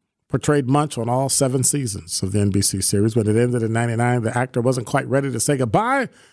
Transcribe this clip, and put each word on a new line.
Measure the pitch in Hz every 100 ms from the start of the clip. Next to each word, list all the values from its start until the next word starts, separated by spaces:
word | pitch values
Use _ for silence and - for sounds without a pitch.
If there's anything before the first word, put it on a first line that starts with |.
| _ _ -
portrayed | 135 - 147 123
Munch | 143 147 -
on | 113
all | 127 135
seven | - 135 135
seasons | 123 147 123 98 85 -
of | 92
the | 104
N | 101
B | 98
C | 98 98
series. | - 101 107
When | 117 107
it | 107
ended | 123 123
in | 110
ninety-nine, | 113 120 113 120 123
the | 110 120
actor | 127 123
wasn't | 127 127 107
quite | 139 123
ready | 135 139
to | 120
say | - 143
goodbye, | 123 170 233 269 226 - -